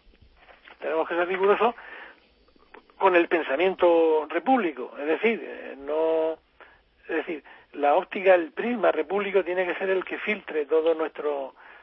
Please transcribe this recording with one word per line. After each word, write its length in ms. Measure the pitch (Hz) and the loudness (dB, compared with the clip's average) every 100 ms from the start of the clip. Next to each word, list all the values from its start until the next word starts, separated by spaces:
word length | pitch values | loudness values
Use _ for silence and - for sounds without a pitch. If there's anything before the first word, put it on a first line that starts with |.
| _ _ _ _ - - - - | _ _ _ _ -20 -20 -20 -12
Tenemos 280 | 147 160 156 | -6 -4 -2
que 60 | |
ser 140 | 175 175 | -2 -2
rigurosos 460 | 185 196 202 226 - - - - - _ _ _ _ _ - _ - | 0 2 4 2 -2 -12 -18 -20 -20 _ _ _ _ _ -20 _ 0
con 180 | 196 180 | 4 4
el 120 | 165 | 4
pensamiento 960 | 170 147 135 185 185 175 170 165 156 151 | 2 0 0 0 4 4 6 4 2 0
repúblico. 640 | 165 240 262 180 127 117 - | -4 0 2 0 -4 -12 -8
Es 80 | 147 | -4
decir, 340 | 156 220 208 | 0 0 -2
eh, 320 | 127 120 - 131 | -6 -12 -14 -12
no, 600 | 139 156 160 160 160 160 _ _ - _ _ _ - | -6 -2 0 0 -2 -4 _ _ -20 _ _ _ -8
es 80 | 160 | -6
decir, 280 | - 151 - - _ | -6 -8 -12 -20 _
la 200 | 147 143 | -2 2
óptica, 400 | 160 180 214 185 | 2 0 0 4
el 180 | 180 160 | 4 4
prisma 400 | - 220 240 170 | -6 -4 0 0
repúblico 520 | 156 151 196 202 190 | 0 -2 -4 0 -2
tiene 220 | 175 180 180 | 0 -2 -4
que 80 | |
ser 160 | 160 190 | -4 -2
el 140 | 190 | -4
que 140 | - 147 | -4 -8
filtre 460 | - 208 - 156 143 | -6 -6 -6 -6 0
todo 280 | 160 160 | 0 2
nuestro, 600 | 160 156 - 147 143 131 - - - | 0 -4 -6 -6 -6 -8 -14 -20 -20